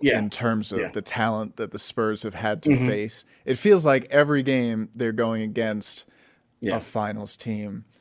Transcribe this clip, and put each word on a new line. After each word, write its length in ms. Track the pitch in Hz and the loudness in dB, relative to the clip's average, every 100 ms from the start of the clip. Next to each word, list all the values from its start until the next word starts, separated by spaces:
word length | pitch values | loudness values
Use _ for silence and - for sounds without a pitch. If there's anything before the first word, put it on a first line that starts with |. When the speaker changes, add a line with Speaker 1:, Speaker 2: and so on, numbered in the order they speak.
Speaker 1:
Yeah. 160 | 139 113 | 2 2
Speaker 2:
in 100 | 104 | 0
terms 420 | - 117 110 107 | -2 0 0 -2
of 100 | 98 | -4
Speaker 1:
Yeah. 80 | 90 | -4
Speaker 2:
the 100 | 107 | -6
talent 540 | - 120 113 110 107 - | -6 -2 0 -2 -4 -8
that 160 | 101 | -8
the 80 | 107 | -8
Spurs 420 | - - 110 107 | -6 -2 -2 -2
have 140 | 107 90 | -6 -4
had 260 | 107 107 | -2 0
to 80 | 151 | 2
Speaker 1:
Mm-hmm. 180 | 131 123 | 4 2
Speaker 2:
face. 380 | 104 107 - - _ | 0 -4 -10 -20 _
It 120 | - 123 | -4 2
feels 300 | 208 190 156 | 6 6 6
like 180 | 135 - | 4 4
every 320 | 143 147 143 | 4 4 4
game 460 | 131 131 120 110 110 | 2 2 0 -2 -4
they're 180 | 117 117 | -2 -2
going 300 | 110 113 110 | 0 0 -2
against 640 | 110 117 110 107 - - - _ _ _ _ _ | -4 -2 -2 -2 -6 -8 -12 _ _ _ _ _
Speaker 1:
Yeah. 140 | 110 110 | -4 -4
Speaker 2:
a 20 | |
finals 560 | - 113 104 107 104 - | -4 -4 -4 -4 -8 -8
team, 500 | 113 107 104 98 - _ | -6 -6 -8 -10 -14 _